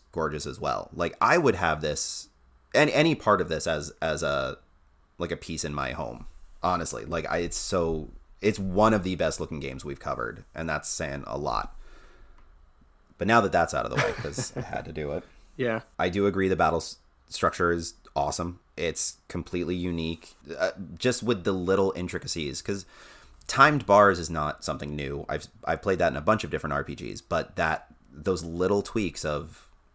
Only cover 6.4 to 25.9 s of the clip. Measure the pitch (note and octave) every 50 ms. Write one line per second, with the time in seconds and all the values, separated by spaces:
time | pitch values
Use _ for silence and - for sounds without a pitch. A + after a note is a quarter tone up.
6.4 | - - - - - F2+ F2+ E2+ D#2+ - - A#1 G#1+ D#2 E2+ E2+ D2+ - - F2
7.4 | F2 F2 - - - - G2 F2+ E2+ E2 E2 D#2 D2 - - - - _ - -
8.4 | F#2+ G#2+ G2+ - F#2+ F#2 F2+ G2+ G#2+ A2 A2 G#2 F2 F#2 F#2 D#2+ E2+ D#2 D2 -
9.4 | E2 D2 E2 D2 C#2+ C2+ C2 C2 - D2 C#2 - - - C2 B1 A#1+ A1+ G#1 -
10.4 | - - - C#2 E2 E2 D2+ D2+ - - - - E2 C#2+ C#2 C#2+ - - A1+ C#2+
11.4 | D2 C#2 A#1 G1+ - - - - - - - - - - - - - - - -
12.4 | - - - - - _ _ _ - _ _ _ _ _ - - - G2+ A2+ A#2
13.4 | G2+ F#2 - F2 E2 - - C2 A#1 A#1+ B1 - - - - - - D2+ C#2+ -
14.4 | B2 - - - - - - - - - D2 D#2 D2+ C#2+ D2 F2+ - - - -
15.4 | - - - - B2+ A#2 A2 A2+ - _ _ - F2 F#2 E2+ G2+ G2 G2+ F#2 F#2+
16.4 | F#2+ F#2+ F#2+ E2 F2 D#2+ E2 E2 - - - - _ _ _ _ _ - - -
17.4 | - E2 - - F2+ E2+ E2+ E2+ E2 - - _ _ - - D2+ D2 D2 D2 -
18.4 | E2+ F2 F2 - _ _ - - E2 E2 D#2 - - - - _ _ - - F2
19.4 | E2 - - F2+ E2+ D#2 F2+ F2+ F2 F2+ F2 E2 D#2+ D#2+ E2 D#2+ - - - _
20.4 | - C#2 D#2+ C#2 F2+ - - F#2+ F#2+ D#2 E2+ - - B2+ A#2+ - G#2+ A#2 A#2+ F#2+
21.4 | E2+ G2+ F#2+ F#2 F2+ F2+ F#2+ G2 F#2+ F#2+ - - F2+ F2 - - - - - E2+
22.4 | D2+ C#2+ C2 - - - G2+ G2 - - - - - - - - - - - -
23.4 | - - - C3+ C#3 D3+ D3 C#3 - - G2+ G#2 G2+ G2+ F#2 E2+ E2 D#2+ E2+ D#2
24.4 | D2 D2+ D2 - - - D2+ D2 D2 D2 D2 D2 C#2+ C#2 C#2+ C#2+ - - D2 D2+
25.4 | - - _ - - - E2 D#2 - G2+